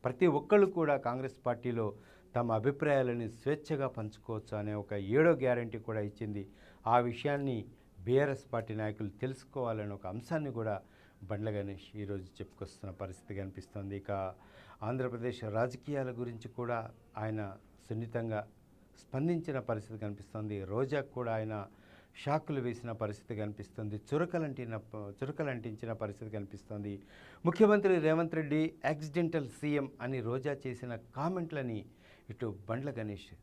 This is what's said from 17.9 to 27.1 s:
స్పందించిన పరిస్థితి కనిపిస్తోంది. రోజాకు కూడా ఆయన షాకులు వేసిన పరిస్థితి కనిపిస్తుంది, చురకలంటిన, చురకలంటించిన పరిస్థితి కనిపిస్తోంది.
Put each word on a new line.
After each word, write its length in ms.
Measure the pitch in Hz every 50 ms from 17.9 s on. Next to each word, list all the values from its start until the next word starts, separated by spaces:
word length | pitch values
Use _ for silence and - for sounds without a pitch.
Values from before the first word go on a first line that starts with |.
| 117 110 117 110 113 120 113 113 110 104 104 - - - - - - - - - - - -
స్పందించిన 560 | - - 131 147 170 175 165 170 - 139 131 110 -
పరిస్థితి 300 | 113 107 101 - 113 104 107
కనిపిస్తోంది. 520 | 104 104 101 - - - 110 107 107 104 98 95 92 101
రోజాకు 380 | 117 135 131 151 143 135 147 - 123
కూడా 140 | 123 117 113 110
ఆయన 160 | 110 110 110 104 98 - - - - - - - - _ - - -
షాకులు 380 | 143 147 156 151 - 147 135 120
వేసిన 240 | 123 117 120 - 117
పరిస్థితి 500 | 113 110 113 104 104 - - - 113 104
కనిపిస్తుంది, 540 | 107 107 104 - 101 - - - 110 104 104 104 -
చురకలంటిన, 680 | - 143 151 175 175 180 170 160 147 131 131 123 113 113 107 104 - -
చురకలంటించిన 1000 | 110 104 101 101 - 135 135 147 - 156 139 127 117 110 117 107 107 - 113 113 107 113
పరిస్థితి 280 | 104 101 - 113 110 107
కనిపిస్తోంది. 560 | 107 101 98 - 98 - - 107 104 101 104 101 98 - -